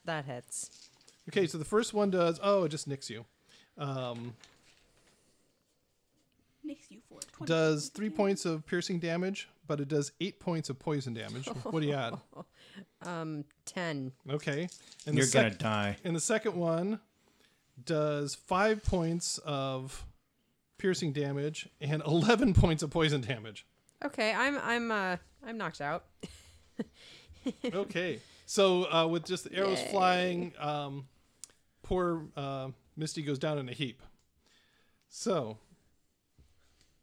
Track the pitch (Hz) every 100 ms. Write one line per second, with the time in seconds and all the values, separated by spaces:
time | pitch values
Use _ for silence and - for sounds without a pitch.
0 | 170 156 139 123 - - - - - _
1 | - _ - 202 165 165 151 214 240 214
2 | 202 185 170 165 202 202 160 151 147 135
3 | - 110 - _ _ - _ - 139 135
4 | 123 117 120 110 - _ _ _ _ _
5 | _ _ _ _ _ _ _ _ _ _
6 | _ _ _ _ _ _ 302 277 - 220
7 | - - - - 156 160 160 151 - -
8 | 214 208 196 196 180 156 - 180 170 175
9 | 165 170 190 202 - _ - 147 139 151
10 | 139 - 190 - 185 165 - 127 165 147
11 | 127 113 107 120 135 135 214 160 147 139
12 | 117 - - 151 - _ - 196 - _
13 | 175 170 160 151 147 _ - 185 170 143
14 | 131 - - 147 160 143 180 - - -
15 | - 127 131 127 110 92 110 107 101 -
16 | 180 165 - 220 220 175 165 165 190 220
17 | - _ _ _ _ _ _ - 127 156
18 | 151 147 143 - - 185 220 214 - 185
19 | 165 175 - - 156 139 135 131 135 -
20 | - - _ _ _ _ _ - 190 175
21 | 165 143 143 139 147 156 - - 143 156
22 | 156 165 214 233 254 - 185 156 151 170
23 | 156 147 113 117 110 101 - _ _ _
24 | 285 - 220 208 262 285 - 233 233 214
25 | 185 175 - _ 254 226 170 - 143 170
26 | - _ - - - - - - - -
27 | - - - - 262 - 240 190 196 170
28 | 180 110 - - - 208 190 180 175 165
29 | 165 170 165 180 - 180 196 190 - 196
30 | 185 180 180 175 175 - 147 147 139 139
31 | 135 _ _ _ - _ _ _ - 185
32 | 175 165 156 147 139 135 135 - _ 151
33 | 156 170 147 135 156 147 127 120 131 -
34 | - - _ _ _ _ _ _ _ _
35 | _ - 226 175 110 110 _ _ _ _
36 | _ _ _ _ - _ _ _ _ _